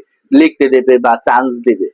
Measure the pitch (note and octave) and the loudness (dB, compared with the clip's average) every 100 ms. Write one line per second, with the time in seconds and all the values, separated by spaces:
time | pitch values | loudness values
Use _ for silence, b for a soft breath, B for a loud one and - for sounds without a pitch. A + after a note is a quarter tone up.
0 | - _ - C3+ D#3+ - C3+ C3 C3 B2 | -4 _ -2 0 0 0 0 0 2 0
1 | B2 A#2 C#3 B2 C3 A#2+ A#2+ G2 F2+ | 0 -2 0 -2 -2 -4 -2 -2 -6